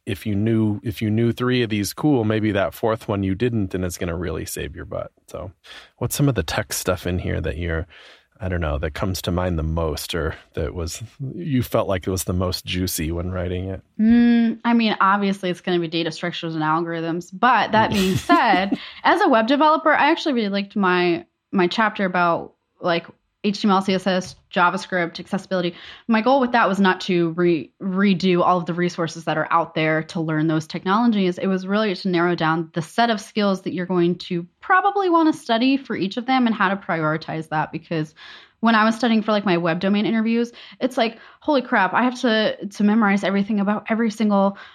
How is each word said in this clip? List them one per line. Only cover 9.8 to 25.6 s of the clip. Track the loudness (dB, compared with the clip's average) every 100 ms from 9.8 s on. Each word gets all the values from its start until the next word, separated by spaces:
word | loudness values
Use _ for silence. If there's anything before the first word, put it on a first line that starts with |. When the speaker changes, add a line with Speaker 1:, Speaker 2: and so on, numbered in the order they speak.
| -2 -4 -6
Speaker 1:
or | -4 -4 -6 -12 -8
that | -6 -6
was, | -8 -10 -16 _ -12
you | -8 -2 -2
felt | 0 -2 0
like | -2 -2
it |
was | -4 -2
the |
most | -2 -2 -4 -6
juicy | -4 -4 -4 -4
when | -4 -6
writing | -6 -4 -6 -6
it? | -10 -12 -2
Speaker 2:
Mm, | 4 6 6 4 2 -2 0
I |
mean, | 2 0 2
obviously | 2 2 0 -2 -4
it's | -6
gonna | -2 -2
be | -2
data | -2 -4
structures | -4 -6 -6 -6 -4
and |
algorithms, | 0 0 -2 -4 -4 -6 -8
but | 0 2 4 4
that | 2 2
being | 2 0 0
Speaker 1:
<laughs> |
Speaker 2:
said, | 2 4 4 2 0 -4 -8 -2 2
as | 4
a | 4
web | 4 4
developer, | 4 4 4 4
I | 4 4
actually | 2 0
really | 0 0
liked | -2 -4 0
my, | 2 4 2 0 -4 _ _
my | 0 0
chapter | 2 0 0
about, | -2 0 2 0 -4 _ _ _
like, | -2 -2 -4 -16 _ _ -4
H | 0
T | 2
M |
L, | 2
C | 2
S | 0 0
S, | -2 -4 -12 _
JavaScript, | 2 2 2 -4 -4 -4 -6
accessibility. | -8 -8 -4 -4